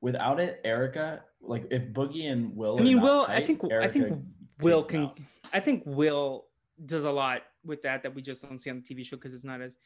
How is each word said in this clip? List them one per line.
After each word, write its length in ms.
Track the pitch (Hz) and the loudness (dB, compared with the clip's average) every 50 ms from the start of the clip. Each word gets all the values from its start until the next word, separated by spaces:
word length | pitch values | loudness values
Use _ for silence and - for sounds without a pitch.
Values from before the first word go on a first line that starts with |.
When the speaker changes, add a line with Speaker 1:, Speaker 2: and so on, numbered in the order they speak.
| - | -6
Speaker 1:
Without 360 | 123 123 - 104 120 139 160 | -4 -2 0 0 0 0 0
it, 220 | 180 175 - - - | 0 -2 -4 -4 -2
Erica, 600 | 113 113 120 127 131 131 160 156 160 156 151 - _ _ _ | -2 0 0 0 -2 -2 -4 -6 -6 -6 -10 -14 _ _ _
like, 260 | - - 123 107 - - | -10 -6 -6 -6 -4 -4
if 140 | 127 127 123 - 107 | -4 -4 -4 -4 -4
Boogie 360 | 131 139 139 147 160 160 147 | -4 -4 -4 -4 -6 -4 -2
and 240 | 131 120 117 107 98 | -2 -2 -2 -4 -4
Will 240 | 104 110 107 107 - | -4 -2 0 2 4
Speaker 2:
I 40 | 226 | 6
mean, 160 | 254 262 247 | 6 8 8
Speaker 1:
are 20 | |
not 40 | 220 | 8
Speaker 2:
Will, 200 | 277 285 285 262 | 6 6 6 4
Speaker 1:
tight, 180 | - 208 220 220 | 2 2 2 2
Speaker 2:
I 40 | |
think, 180 | - 311 294 - | 2 0 0 0
I 40 | 170 | 0
Speaker 1:
Erica 200 | 185 185 185 190 | 2 2 2 2
Speaker 2:
think 360 | 226 294 254 - 160 143 135 - - - - - _ - | 2 2 2 2 0 -4 -6 -10 -16 -20 -20 -20 _ 0
Will 220 | 147 170 170 156 151 | 4 6 6 6 4
Speaker 1:
takes 100 | - 165 | 2 0
him 80 | 156 | -2
Speaker 2:
can, 60 | 147 | -2
Speaker 1:
out. 120 | 135 - - 143 - _ _ - - - | -2 -4 -8 -18 -20 _ _ -10 -4 -2
Speaker 2:
I 60 | 190 | 0
think 220 | - 302 269 220 - | 2 2 2 0 0
Will 580 | 147 139 135 151 151 147 143 143 139 135 117 - _ _ _ _ _ _ - 160 | -2 0 2 4 4 4 2 0 0 -2 -6 -10 _ _ _ _ _ _ -20 -10
does 200 | 135 160 160 147 | -6 -4 -2 -2
a 60 | 151 | 0
lot 320 | 143 143 135 131 127 120 - - _ _ - | 0 0 0 0 -2 -2 -6 -10 _ _ -12
with 180 | 165 151 147 - | -12 -10 -6 -4
that, 200 | 139 131 135 - | -4 -4 -4 -6
that 120 | 135 135 | -8 -10
we 60 | 139 | -10
just 220 | 131 139 131 - - | -12 -12 -12 -12 -14
don't 160 | 139 131 127 | -14 -16 -12
see 80 | - 143 | -10 -10
on 80 | 127 | -10
the 60 | 127 123 | -10 -12
T 100 | - 135 | -14 -14
V 100 | 127 123 | -14 -14
show 140 | 123 - | -12 -14
'cause 160 | 127 - 135 127 | -14 -14 -14 -16
it's 100 | 123 123 | -14 -12
not 200 | 139 131 123 127 | -12 -10 -10 -10
as 160 | 123 123 _ _ | -12 -14 _ _